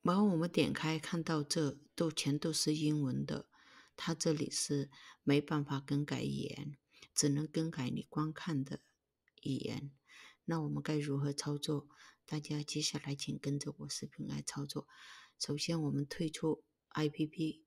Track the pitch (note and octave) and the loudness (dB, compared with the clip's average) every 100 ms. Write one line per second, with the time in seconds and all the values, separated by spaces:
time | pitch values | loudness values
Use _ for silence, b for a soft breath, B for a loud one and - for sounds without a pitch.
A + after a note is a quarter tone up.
0 | E3+ F#3 G#3 E3+ E3+ E3+ A#2 - D#3 D#3+ | 4 6 6 4 2 4 4 2 0 0
1 | - E3+ D#3+ D#3+ D3 E3 D3 - - - | 0 -2 2 0 2 2 0 -2 -14 -2
2 | E3 D3+ - D3 E3 D#3 - D3+ D3+ D3+ | 0 2 2 2 2 2 2 4 4 4
3 | C3+ C3+ C#3 D3 - B B B B - | 2 0 -2 -4 -6 B B B B -6
4 | - D#3+ E3+ D3+ C#3+ - - C#3+ C#3 B | -2 0 2 2 0 -2 0 0 0 B
5 | B B - C#3+ D3 D3+ C#3+ C#3 C#3 C#3+ | B B 4 4 6 0 2 -2 0 0
6 | D3 C3 C3+ C#3 C3+ - C#3+ C#3+ _ B | 0 -2 -2 -2 -4 -6 -10 -10 _ B
7 | B - D3 C#3+ D3+ - D#3+ D#3+ B2 - | B 2 2 2 0 0 -2 -2 -2 -2
8 | - - D#3 D#3 - D3 C#3+ - _ _ | -4 -2 -2 -4 -4 -2 -2 -6 _ _
9 | _ _ _ - - C3 - A2 C#3+ - | _ _ _ -10 -4 -2 -2 -6 -8 -16
10 | B B B B - E3 D3+ D3 D3 D3+ | B B B B -4 -2 -2 -2 0 0
11 | D3 C#3 C#3+ C#3+ - D3 D3+ D3 - B | 0 0 0 -2 -2 -2 -2 -2 -4 B
12 | B B - D#3 D3 D3+ D3 D3+ D3+ - | B B -6 -6 -2 -4 -2 -2 0 -2
13 | - C#3+ - D3 C#3+ C#3+ D3+ D3 D3 - | -4 -6 -4 -4 -2 -2 -4 -8 -8 -8
14 | D3 - D3+ C#3+ C#3+ - C#3+ - - B | -8 -8 -6 -6 -6 -6 -6 -6 -8 B
15 | B B B B - D3 - E3+ D3+ C#3 | B B B B -2 -2 0 0 2 0
16 | C#3+ - E3 - D#3+ D3+ _ _ _ - | -2 0 -2 0 0 0 _ _ _ 0
17 | D3+ D3+ D#3 E3 D#3+ - | 0 2 -2 0 -4 -4